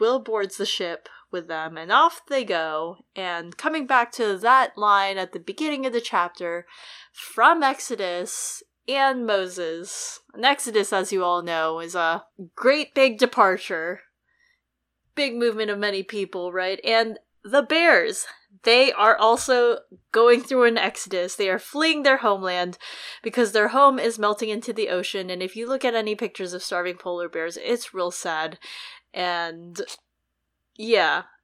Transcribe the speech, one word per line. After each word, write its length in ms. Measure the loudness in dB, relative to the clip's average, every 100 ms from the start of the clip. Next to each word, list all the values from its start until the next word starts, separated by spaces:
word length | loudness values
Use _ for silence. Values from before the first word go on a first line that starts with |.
Will 180 | 0 0
boards 380 | -2 -4 -4 -6
the 100 | -6
ship 420 | -4 -6 -8 -14 -20 _
with 160 | -10 -8
them, 300 | -8 -8 -10
and 140 | 2
off 300 | 4 4 2 -6
they 160 | -4
go. 540 | -2 -2 -2 -4 -6 -10 _
And 420 | -10 -8 -8 -10 -6
coming 300 | -4 -4 2
back 240 | 2 2
to 240 | -2 -2 0
that 380 | 4 4 4 0
line 420 | 2 4 2 -2
at 140 | -6
the 60 | -8
beginning 460 | -10 -6 -4 -4 -2
of 60 |
the 80 | -4
chapter, 640 | -2 -2 -2 -4 -8 -8 -12 -20 -20 -20 -20
from 500 | -20 -8 4 4 6
Exodus 1000 | 2 -2 -6 -6 -6 -6 -8 -8 -10 -12 -18 _ -4
and 360 | 2 2 0 0
Moses. 920 | 0 0 -6 -6 -8 -10 -12 -12 -14 _
And 100 | 0
Exodus, 480 | 2 2 0 0 2
as 200 | 0 0
you 100 | 0
all 200 | 0 0
know, 360 | -2 -2 -2 -4
is 160 | -6
a 300 | -2 0 -2 -6 -20 -16 -2
great 380 | 2 2 0
big 240 | 2 2 4
departure. 840 | 0 4 4 2 -4 -6 -6 -8 _ _ _ _ _ _ _ _ _ _ _
Big 220 | -4 -4 0
movement 340 | 0 0 -4
of 80 | -2
many 240 | -2 -4
people, 500 | -6 -6 -6 -6 -6
right? 280 | -4 -4 -4
And 340 | 0 0 0 -4 _ _
the 180 | 0 0
bears, 640 | 2 4 6 6 4 -4 -10 -14 _ _
they 300 | 4 6 6
are 240 | 6 4 6
also 640 | 4 4 2 4 4 0 -6 -20 _
going 300 | 4 6 6
through 220 | 4 4
an 140 | 4 4
exodus. 560 | -2 -4 -6 -4 -4
They 140 | -2 -2
are 80 | -2
fleeing 440 | -4 -2 0 2
their 160 | 2 4
homeland 600 | 2 0 -2 -2 -4 -6 -16 -16 -16 -10
because 280 | -6 0 2
their 160 | 2 2
home 300 | 6 4 4
is 200 | -2 -2
melting 300 | -2 -2 -4
into 240 | -6 -6
the 160 | -4 -2
ocean. 400 | -2 -4 -6 -6
And 140 | -6
if 140 | -8 -8
you 100 | -6
look 160 | -2
at 100 | -2
any 200 | 0 -2
pictures 380 | -4 -6 -8 -10
of 100 | -8
starving 340 | -6 -4 -4 -6
polar 300 | -8 -6 -6
bears, 280 | -6 -8 -6
it's 360 | -4 -4 -4
real 180 | -6 -6
sad. 460 | -6 -6 -4 -6 -10 -18 -18 -18 -20 _
And 680 | -6 -4 -4 -6 -10 -14 -12 -12 -14 _ _ _ _ _ _ _ -10
yeah. 480 | 0 2 2 0 -6 _